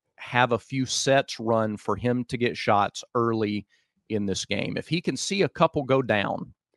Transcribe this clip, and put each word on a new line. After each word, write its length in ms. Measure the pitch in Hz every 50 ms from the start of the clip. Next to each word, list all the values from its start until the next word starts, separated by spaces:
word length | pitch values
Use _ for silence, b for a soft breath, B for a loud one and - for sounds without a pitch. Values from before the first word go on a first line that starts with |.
| _ _ _
have 380 | - - - 123 123 127 120 117
a 60 | 107
few 260 | - - 139 135 127
sets 560 | - - - - 135 135 139 135 - - -
run 340 | 110 113 113 113 110 107 104
for 220 | - - 110 101
him 260 | 92 113 123 123 123 120
to 120 | - 127
get 180 | 117 120 117 -
shots 480 | - - 117 104 101 98 - - - - - -
early 500 | 120 117 117 113 110 107 104 104 101 98 - _ _ _ _ _ _ _
in 180 | - 110 104 101
this 200 | 98 92 - -
game. 320 | - 98 - 131 - -
If 100 | - -
he 140 | - 156 175
can 160 | - 180 135
see 240 | - - - 196 202
a 80 | 165 131
couple 340 | - - 160 - - 151 135
go 180 | 123 135 135
down 520 | 127 110 107 101 98 - - - - - - _ _ _ _